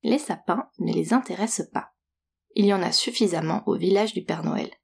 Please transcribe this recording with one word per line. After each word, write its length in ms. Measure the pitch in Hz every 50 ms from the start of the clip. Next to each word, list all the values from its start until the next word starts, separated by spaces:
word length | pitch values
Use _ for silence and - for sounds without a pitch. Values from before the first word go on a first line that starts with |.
| -
Les 160 | - 233 285
sapins 520 | - - 170 - _ - 170 233 - _ _ -
ne 140 | 180 170 170
les 220 | 175 160 160 233
intéressent 560 | 254 247 - 185 180 202 226 - - - - _
pas. 220 | - - - _ _ _ _ _ _ _ _ _ _ _ _ _
Il 120 | - 202
y 80 | 202 202
en 80 | 190 175
a 100 | - -
suffisamment 720 | - - - 240 - 233 196 170 160 156 160 165 214 -
au 100 | - -
village 360 | - 170 180 196 196 214 214 -
du 100 | 185 -
Père 220 | - 175 165 160
Noël. 260 | 160 156 - - - - _